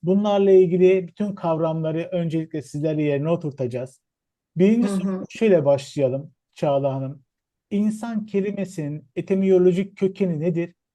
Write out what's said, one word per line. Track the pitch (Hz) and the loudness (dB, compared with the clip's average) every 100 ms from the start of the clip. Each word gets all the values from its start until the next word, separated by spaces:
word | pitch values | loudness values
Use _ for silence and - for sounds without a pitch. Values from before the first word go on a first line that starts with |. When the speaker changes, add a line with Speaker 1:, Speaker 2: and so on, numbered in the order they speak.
Speaker 1:
Bunlarla | 165 196 208 202 196 | -2 0 2 2 6
ilgili | 190 185 180 185 190 175 | 6 6 4 4 4 -2
bütün | - 202 202 | -6 -8 -4
kavramları | 175 160 160 160 160 160 170 | -4 -2 -2 -2 -4 -4 -4
öncelikle | 180 170 160 160 156 | -4 -2 -4 -4 -8
sizlerle | - 147 156 156 | -8 -6 -4 0
yerine | 147 143 156 | 0 0 0
oturtacağız. | 170 156 135 123 120 127 _ _ _ _ _ _ 160 | -2 -4 -6 -6 -6 -10 _ _ _ _ _ _ 2
Birinci | 190 233 202 | 4 4 2
Speaker 2:
Hı | |
hı. | 196 | -2
Speaker 1:
soru | 190 190 - | -4 -6 -8
şöyle | - 226 175 143 | -2 2 4 4
başlayalım | 139 - 147 127 135 156 _ _ | 0 0 -2 -2 -2 -8 _ _
Çağla | - 156 139 139 | -6 -2 0 0
Hanım. | 135 135 151 _ _ _ _ - | -4 -8 -12 _ _ _ _ -6
İnsan | 202 214 214 233 220 - | -2 -2 -4 -6 -6 -4
kelimesinin | 202 202 202 185 - 147 151 - - | -4 -4 -4 -8 -6 -8 -8 -12 -10
etimiyolojik | 175 190 190 185 180 180 196 - | -4 0 4 4 4 2 -2 -2
kökeni | 190 190 190 156 | -4 -2 -4 -2
nedir | 170 170 170 _ _ | -2 -2 -4 _ _